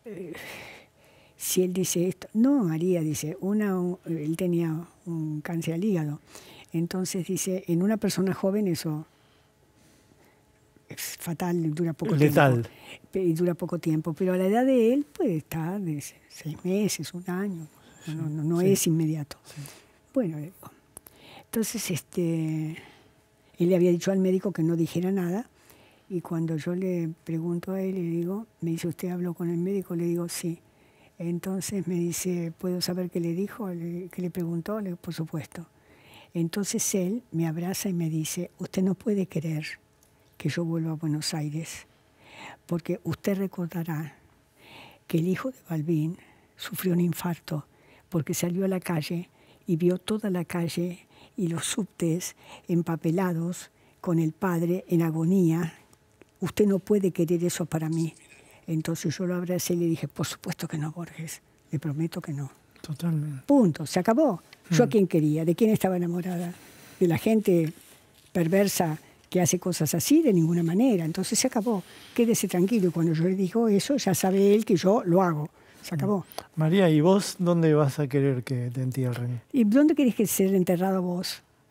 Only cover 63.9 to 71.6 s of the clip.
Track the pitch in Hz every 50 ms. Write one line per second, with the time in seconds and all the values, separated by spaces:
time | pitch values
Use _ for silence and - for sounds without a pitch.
63.9 | - 185 175 - 226 262 320 269 185 160 - - - - - - 175 156 160 143
64.9 | 240 214 190 170 - 165 151 151 151 160 160 165 170 - 233 214 220 - - 190
65.9 | 185 180 175 170 170 180 175 185 180 175 175 175 175 - - - - - - -
66.9 | - - 190 170 160 - - 226 220 220 202 208 180 170 160 151 - - - -
67.9 | - - _ _ _ _ _ _ - 185 165 165 185 196 202 190 - - 185 160
68.9 | 156 156 - - - _ _ - - 185 175 - - 175 - 185 170 - 156 147
69.9 | - 170 - - 285 320 330 269 196 175 160 165 170 175 165 165 170 196 247 269
70.9 | 220 175 160 156 170 190 185 - 226 - - 262 - 233